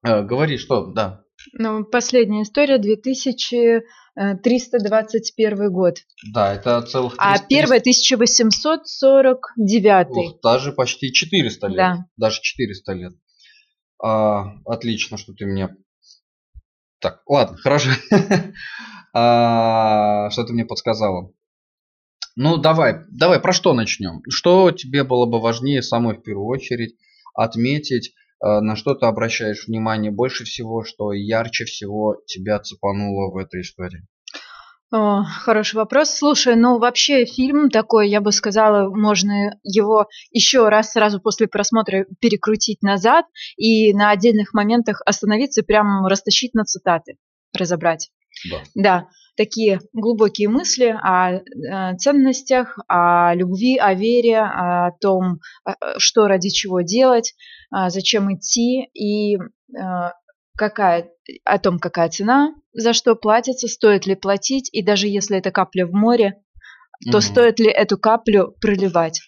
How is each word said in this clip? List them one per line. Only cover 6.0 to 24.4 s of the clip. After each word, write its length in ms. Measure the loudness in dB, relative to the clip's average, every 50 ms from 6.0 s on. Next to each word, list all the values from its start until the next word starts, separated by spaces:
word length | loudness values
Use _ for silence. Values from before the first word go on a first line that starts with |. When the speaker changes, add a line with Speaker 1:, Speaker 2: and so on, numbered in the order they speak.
| _ _ _ _ -20 -6 0
Speaker 1:
Да, 200 | 0 0 0 0
это 280 | -2 -2 0 0 0
целых 320 | -2 -4 -4 -4 -4 -4 -2
Speaker 2:
А 160 | -2 0 2 2
Speaker 1:
триста. 140 | 0 0 2
Speaker 2:
первая 300 | 2 2 4 4 4 4
тысяча 360 | 4 4 2 2 2 0 2
восемьсот 680 | 2 2 2 4 4 4 2 2 0 0 -2 -2 -2 _
сорок 680 | -14 -6 2 4 6 6 6 6 4 2 0 -6 -12 -4
девятый. 680 | -2 0 2 2 4 4 6 6 6 4 2 -2 -4 -4 -4
Speaker 1:
Ух, 120 | -8 _
даже 300 | 2 2 2 2 0 -4
почти 420 | -4 -2 -2 -2 -2 -6 -8 -2 -2
четыреста 540 | -2 -2 0 0 0 0 0 -4 -6 -6
лет. 100 | -6 -2
Speaker 2:
Да. 280 | 0 0 0 0 -4 -8 _ _
Speaker 1:
Даже 220 | -2 -2 -2 -2 -2
четыреста 520 | -8 -8 -6 -6 -6 -6 -6 -12 _ -10 -10
лет. 200 | -10 -10 -14 -18 _ _ _ _ _ _ _ _ _ _ _ _ _ _ _ _ _ -4
А, 500 | -2 0 2 2 2 0 0 -4 -8 -14 -18 _
отлично, 520 | -8 -8 -6 -4 -6 -6 -6 -6 -10 -10
что 160 | -16 -16 -18 -16
ты 120 | -10 -6
мне... 300 | -6 -4 -4 -4 -6 -10 _ _ _ _ _ _ _ _ _ _ _ _ _ _ _ _ -20 _ _ _ _ _ _ _ _
Так, 200 | -8 -8 -8 _ _ 0
ладно, 260 | 2 2 2 0 -4
хорошо. 340 | -6 -2 0 0 2 2 0 -2 -2 0 2
<laughs> 440 | 2 2 2 2 0 -2 -2 -6 -14 -18 -18 -18 -18 -18 -20 -20 -20 -20 -20 _ -2
А, 1160 | 2 4 4 4 4 4 2 2 2 2 2 2 2 2 2 2 2 2 2 0 0 -2 -4
что 140 | -4 -6 -6
ты 100 | -4 -4
мне 120 | -4 -4
подсказала. 680 | -4 -8 -6 -4 -4 -2 -2 -2 -2 -2 -4 -8 -12 _ _ _ _ _ _ _ _ _ _ _ _ _ _ _ _ _ _ -20 _ _
Ну, 220 | -2 0 0 0
давай, 440 | 2 2 2 2 4 2 0 0 -2 -10 -20
давай, 300 | -4 0 2 4 4 2
про 140 | 2 0 -2
что 200 | 2 2 2 2
начнём? 480 | 2 0 -4 -6 -8 -8 -10 -10 -12 -12 -8
Что 420 | -8 0